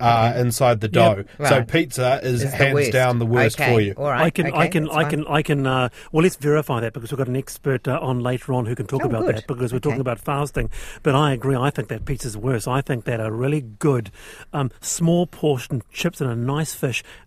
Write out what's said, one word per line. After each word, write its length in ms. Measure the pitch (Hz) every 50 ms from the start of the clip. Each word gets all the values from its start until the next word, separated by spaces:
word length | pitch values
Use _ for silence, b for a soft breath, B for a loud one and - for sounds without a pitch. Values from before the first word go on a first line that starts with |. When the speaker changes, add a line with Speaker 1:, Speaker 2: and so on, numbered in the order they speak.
Speaker 1:
uh, 300 | 120 117 117 113 113 120 117
Speaker 2:
Okay. 80 | 123
Speaker 1:
inside 400 | 123 123 113 - 135 123 120 107
the 60 | 110
Speaker 3:
Yep. 60 | 110 101
Speaker 1:
dough. 320 | 120 113 113 104 98 101 B B - 147
So 100 | 139 139 131
Speaker 2:
Right. 100 | 120 110
Speaker 1:
pizza 520 | - 165 160 135 - 131 127 127 170 - -
is 200 | 131 123 117 139
Speaker 2:
It's 60 | 139 135
the 40 |
Speaker 1:
hands 180 | - 139 139 135
Speaker 2:
worst. 180 | 147 143 123 117
Speaker 1:
down 260 | 127 127 127 120 120
the 80 | 117
worst 340 | 113 120 131 135 143 - -
Speaker 2:
Okay. 120 | 147 123 120
Speaker 1:
for 60 | 113
you. 120 | 104 101 95 -
Speaker 2:
All 80 | 139 147
right. 120 | 131 123 156
Speaker 3:
I 80 | 165
can, 160 | - - 160
Speaker 2:
Okay, 100 | 139 131
Speaker 3:
I 120 | 139 165 156
can, 160 | 180 165 151
Speaker 2:
that's 120 | 156 151
Speaker 3:
I 60 | 151 156
Speaker 2:
fine. 80 | 147
Speaker 3:
can, 160 | 147 147 156 -
I 140 | 147 151 147
can. 240 | - 151 143 135
Uh, 220 | 131 131 131 127 120 B B B B
well, 120 | - 156 175
let's 140 | 185 -
verify 440 | - 135 147 147 156 143 - 135 117
that 140 | 117 113 -
because 160 | 127 113 110 147
we've 60 | 127
got 100 | 135 120
an 80 | 127
expert, 500 | 135 131 - - - - 143 131 123 -
uh, 120 | 135 127 156
on 200 | - 131 127 123
later 340 | 120 123 127 120 - - 131
on 100 | 127 120
who 100 | 107 123
can 120 | - 107
talk 160 | 101 135 135 -
Speaker 2:
Oh, 20 |
Speaker 3:
about 200 | - 117 110 -
Speaker 2:
good. 100 | 359 110
Speaker 3:
that 100 | 110 -
because 260 | - 135 120 127 117 120
we're 40 |
Speaker 2:
Okay. 140 | 127 - 151
Speaker 3:
talking 100 | 123 131
about 180 | 131 127 117 -
fasting. 520 | - - 143 139 147 139 - 135 113 B B B B B B B -
But 120 | 156 131
I 180 | 139 151 147 135
agree. 240 | 120 123 135 135
I 120 | 123 127 143
think 180 | - - 113 -
that 160 | 117 110 -
pizza's 300 | - 143 120 - 120 104 104
worse. 280 | 107 131 131 110 -
I 140 | 131 123 139
think 240 | 131 - 139 117 -
that 160 | - 120 113
a 100 | 110 110
really 300 | 107 113 127 135 151 151
good, 500 | 131 110 104 - - 151 135 123 107 - B B B B B B B - -
um, 160 | 147 135 127 - -
small 460 | - - - - 170 165 170 175 180
portion 560 | - - - - 151 139 123 - - 147 123 - - -
chips 280 | - - 175 - - 147
and 80 | 127
a 40 | 117
nice 380 | 117 120 131 139 151 160 - -
fish, 300 | - - 135 117 - B B B B B